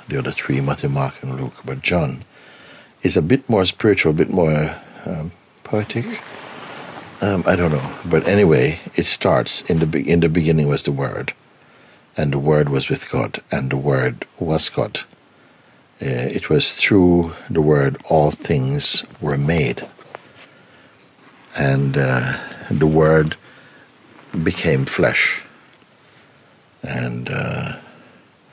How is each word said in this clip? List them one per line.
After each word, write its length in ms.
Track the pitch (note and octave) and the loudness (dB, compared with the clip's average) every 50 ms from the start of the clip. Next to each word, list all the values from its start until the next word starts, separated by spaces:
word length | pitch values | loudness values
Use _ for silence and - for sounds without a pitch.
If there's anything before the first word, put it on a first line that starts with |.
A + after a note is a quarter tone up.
| - | -12
the 100 | - D2 | -8 -6
other 140 | C2+ - - | -6 -4 -6
three, 280 | - - - - C2+ C2+ | -6 -6 -4 -2 -2 0
Matthew, 280 | C#2 C#2 C2+ - - C#2+ | 0 -2 -2 -2 -2 -2
Mark, 320 | C2+ C#2 C#2 C2+ - - | -2 0 -2 -4 -6 -8
and 180 | - C2+ C2 C2 | -10 -8 -8 -8
Luke. 160 | C2 B1+ - - - | -8 -10 -10 -12 -12
But 160 | - C2+ C2+ | -10 -8 -6
John 420 | - - F2+ F2 D2+ C2 C2 - - _ _ - - - - - - - - - - - _ _ - | -2 0 0 0 0 0 -4 -8 -12 _ _ -20 -20 -20 -20 -20 -20 -20 -20 -20 -20 -20 _ _ 0
is 120 | E2+ E2 | 2 2
a 40 | F2+ | 2
bit 260 | D#2 D#2+ B2+ C3+ - - | 2 2 2 2 2 2
more 160 | A2+ G2 F#2 | 2 2 2
spiritual, 460 | - - - - G#2+ G2 - - D#2+ | 2 0 2 2 2 4 4 4 2
a 40 | D2+ | 2
bit 140 | E2+ - - | 2 2 2
more, 460 | - F#2 E2+ D#2 D2+ D2+ D2+ D#2 - - - - - - - | 2 2 2 2 2 2 0 -2 -4 -8 -16 -20 -20 -14 -10
um, 260 | F2 E2 D#2 D#2 F2 - _ _ _ _ _ - | -10 -8 -8 -8 -10 -12 _ _ _ _ _ -10
poetic. 420 | - A2 G#2+ G#2 - - A2+ A#2 A2+ A2+ - - - - - - - - - - - - - - - - - - - - - | -4 -4 -4 -2 -2 -6 -6 -6 -6 -8 -12 -12 -16 -18 -18 -18 -18 -16 -16 -16 -16 -16 -16 -16 -16 -16 -18 -18 -16 -8 -4
Um, 220 | - G#2 G2 F2+ E2 | -2 0 0 0 2
I 100 | F2 F#2 | 2 2
don't 160 | F2+ F2 D#2+ | 2 2 0
know. 200 | D2+ C2+ C2 - - - - | 0 -2 -4 -6 -10 -10 -4
But 240 | E2+ E2 D#2 - | 0 0 2 2
anyway, 520 | - G2+ G#2 G2+ E2 D2+ C2 - D#2 E2 - - - - | 4 4 6 6 6 6 4 4 2 -2 -4 -8 -8 -4
it 100 | - - | -2 0
starts, 560 | - - - - F#2+ D#2 B1 - - - - - - | 0 0 2 2 2 2 2 0 0 -2 -4 -2 0
"In 80 | E2+ D#2+ | 0 0
the 60 | E2 | 0
be-, 240 | D#2 D#2+ D2 - - | 0 0 -2 0 2
in 100 | E2+ F2 | 2 4
the 80 | E2 E2 | 4 4
beginning 380 | D#2 E2+ D#2 D#2 D#2+ D#2 D2 | 2 2 2 2 2 2 2
was 160 | C#2+ C#2+ C2+ - | 2 0 -2 -2
the 80 | C#2+ | -4
Word, 420 | C#2 C2+ C2+ - - A#1 B1+ - - _ _ _ _ _ _ _ _ - - - - - _ _ - | -4 -4 -4 -6 -6 -6 -8 -10 -10 _ _ _ _ _ _ _ _ -20 -20 -20 -20 -20 _ _ -4
and 160 | - D#2 C#2+ - | -2 -2 0 0
the 60 | - | 0
Word 300 | - - - D2+ - C#2+ | 2 2 4 4 4 2
was 200 | C#2 C2+ - - | 0 -2 -2 -2
with 200 | C#2 - - - | -4 -6 -6 -4
God, 280 | - - A1+ - - - - - | -4 -4 -4 -4 -6 -10 -8 -4
and 180 | - C#2+ C2+ C2 | -4 -4 -2 -2
the 60 | C2+ | -2
Word 480 | C2+ C#2 C#2+ C2+ C2 B1+ - - - - - _ - | -2 0 0 0 0 0 -2 -4 -6 -12 -14 _ -6
was 300 | F2 D#2+ D#2+ D#2 - - | -2 0 0 0 0 0
God." 320 | - - G#2+ G#2 - - - _ _ _ _ _ _ _ _ _ _ _ _ _ _ _ _ _ _ - | 0 -2 -4 -4 -4 -10 -10 _ _ _ _ _ _ _ _ _ _ _ _ _ _ _ _ _ _ -10
Uh, 40 | C#3+ C#3 B2+ B2 B2+ C#3 C3 | -6 -4 -4 -2 -4 -4 -4
it 120 | - - - | -4 -2 0
was 240 | D3+ C#3+ - - - | 2 2 2 0 0
through 600 | - - - A2 F#2+ F2+ F2+ F2 F2 E2 E2 - - - - | 0 2 4 6 6 6 6 6 4 2 0 -4 -12 -10 -4
the 120 | G2 D#2+ | 0 2
Word 360 | D2 D2+ D2+ C#2+ C#2 C2+ C2+ - - - | 4 4 4 4 4 0 -2 -4 -4 0
all 220 | E2 D#2 D2+ D2+ | 2 4 4 2
things 760 | D2+ - - - D#3+ C3+ C3 C3 - D2 - - - - - - - - | 0 -2 -2 -2 0 0 0 -2 -2 0 2 2 2 2 0 -2 -10 -8
were 160 | A#2 - C#3+ | -4 -4 -2
made. 500 | - - - - - C#3 - - - - - - - - - - - - - - - - - _ - - _ - - - - _ _ _ _ _ _ - - - - - - - | 0 0 2 2 2 0 0 -2 -6 -10 -16 -18 -20 -20 -20 -20 -20 -20 -20 -20 -20 -20 -20 _ -20 -20 _ -20 -20 -20 -20 _ _ _ _ _ _ -20 -20 -20 -20 -20 -12 -4
And, 400 | - C#3 C#2 C2+ - C#3 C3+ - | -2 0 2 2 2 0 0 0
uh, 420 | C#2+ C2+ C2 - - B1+ B1+ C2 - - - - - - - | 0 0 0 0 0 -2 -2 -6 -8 -10 -14 -16 -12 -8 -4
the 160 | - - D#2 | 0 2 2
Word 480 | D#2 D2+ D#2+ D#2 D#2 D#2+ D#2 D#2 D#2 - - - - - - - - - - - _ _ _ _ - - - - - - E2+ D#2+ | 4 4 6 6 6 6 4 4 2 -2 -8 -14 -20 -20 -20 -20 -20 -20 -20 -20 _ _ _ _ -20 -20 -20 -18 -10 -6 -2 -2
became 420 | F2+ - - - E2+ C#2+ C2+ C2+ | -2 -2 -2 0 0 2 2 0
flesh. 560 | - - - D#2 - - - - - - - - - - - - - - _ _ _ _ _ _ _ - - - _ _ _ _ _ _ _ _ _ _ _ | -2 0 0 2 2 2 2 0 0 -2 -4 -10 -16 -20 -20 -20 -20 -20 _ _ _ _ _ _ _ -20 -20 -20 _ _ _ _ _ _ _ _ _ _ _
And, 480 | - - - B1 B1 B1 A#1+ B1 B1 - | -12 -10 -6 -6 -6 -6 -6 -8 -8 -8
uh, 440 | C2+ C#2 C2+ C2 - - - - - - - - - - - - - - _ _ _ _ _ _ | -6 -6 -4 -4 -4 -6 -6 -8 -10 -12 -16 -20 -20 -20 -20 -20 -20 -20 _ _ _ _ _ _